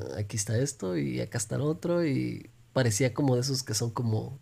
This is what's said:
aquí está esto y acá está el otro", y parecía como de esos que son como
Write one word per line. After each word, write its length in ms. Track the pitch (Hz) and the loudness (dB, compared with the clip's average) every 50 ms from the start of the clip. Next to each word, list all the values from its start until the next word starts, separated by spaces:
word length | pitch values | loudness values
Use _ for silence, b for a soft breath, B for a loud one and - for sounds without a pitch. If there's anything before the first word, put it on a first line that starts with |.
| 64 65 67 92 | -6 -6 -6 -6
aquí 180 | 107 104 - | -6 -4 -4
está 220 | 107 101 - 110 117 | -4 -2 0 0 0
esto 380 | 139 151 - - 196 185 180 | 0 0 -2 -4 -4 -2 0
y 240 | 160 143 135 123 127 | 0 0 0 0 -2
acá 180 | 117 - - 123 | -2 -2 -4 -4
está 180 | - - 131 | -4 -2 -2
el 60 | 123 | 0
otro", 420 | 139 151 160 - - 175 175 175 170 | 0 0 0 0 0 0 2 2 2
y 440 | 160 131 127 127 120 113 - - - - - - - | 2 2 2 0 -2 -4 -6 -10 -14 -20 -20 -20 -4
parecía 420 | - 131 123 117 104 - 131 123 - | 0 2 2 4 4 4 2 2 2
como 200 | - 147 131 127 | 2 2 4 4
de 60 | 123 | 4
esos 200 | 123 139 135 127 | 2 0 -2 -2
que 120 | - - 110 | -2 -2 -2
son 160 | - 120 113 | -2 -2 -2
como 480 | 104 127 120 113 110 110 117 123 - - | 0 0 0 2 2 0 0 -4 -8 -10